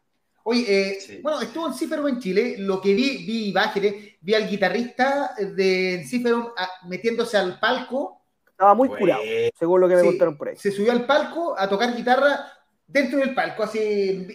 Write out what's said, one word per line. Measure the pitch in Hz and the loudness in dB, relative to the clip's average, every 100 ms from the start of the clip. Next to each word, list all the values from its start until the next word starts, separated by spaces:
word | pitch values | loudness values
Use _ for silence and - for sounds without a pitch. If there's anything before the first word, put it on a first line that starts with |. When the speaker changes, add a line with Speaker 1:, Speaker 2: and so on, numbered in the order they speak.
| _ _ _ _ | _ _ _ _
Speaker 1:
Oye, | - 240 202 | -2 0 2
eh, | 196 190 196 | 0 0 -6
Speaker 2:
Sí. | - - | -12 -8
Speaker 1:
bueno, | 294 285 | -4 -4
estuvo | 233 320 320 | -6 -6 -6
en | |
Ciferum | - 294 302 285 | -6 -6 -2 -2
en | 247 | -2
Chile, | 190 190 240 202 | 0 0 0 -4
lo | 196 190 | -4 -2
que | 196 | 2
vi, | 202 277 214 175 | 2 2 -2 -6
vi | 226 208 | -4 -2
imágenes, | 180 214 196 196 202 - _ | 0 0 0 -2 -2 -16 _
vi | 165 | 0
al | 220 196 | 0 0
guitarrista | 196 185 208 240 - 262 285 269 - | 0 0 0 -4 -2 0 0 -4 -6
de | 185 170 190 185 185 180 143 | -6 0 2 2 0 -4 -4
Ciferum, | 247 240 233 233 - | -2 0 0 -2 -6
ah, | 185 - 175 | -8 -8 -12
metiéndose | 185 233 226 233 208 | -4 -4 -2 0 0
al | 185 - | 0 -2
palco. | 226 254 - 254 370 - _ _ _ | -2 -2 -4 -6 -6 -10 _ _ _
Speaker 3:
Estaba | - 196 | 2 6
muy | 208 262 | 6 4
Speaker 2:
Güey. | - | 2
Speaker 3:
curado, | 185 - 110 113 117 - | 0 0 -2 -2 -2 0
según | 165 185 | 2 4
lo | 180 | 6
que | 180 | 6
me | |
Speaker 1:
Sí, | 175 | 4
Speaker 3:
contaron | 180 170 147 | 4 2 0
por | - | -10
ahí. | - | -4
Speaker 1:
se | 208 | -4
subió | 196 220 | 0 2
al | 240 | 2
palco | 240 302 - 311 339 - | 2 0 0 -4 -4 -2
a | 196 | -2
tocar | 196 240 | 0 -2
guitarra | 226 240 254 285 277 - - _ _ _ | -2 2 4 4 0 -6 -20 _ _ _
dentro | 277 262 285 | 0 2 0
del | 262 | 0
palco, | - - - | 0 -4 -4
así | 214 220 | -4 -2
en, | 214 208 190 185 180 | -2 0 0 -2 -8